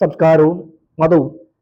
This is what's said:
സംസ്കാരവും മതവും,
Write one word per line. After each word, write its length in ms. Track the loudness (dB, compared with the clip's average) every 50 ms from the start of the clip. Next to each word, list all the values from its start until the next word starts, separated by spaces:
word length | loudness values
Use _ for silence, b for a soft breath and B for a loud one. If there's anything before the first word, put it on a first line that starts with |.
സംസ്കാരവും 720 | -6 -6 -4 -2 0 2 2 2 2 0 0 -4 -12 -20 _ _ _ _ -8 -4
മതവും, 400 | -2 0 2 0 0 -2 -10 -18 -20 _ _ _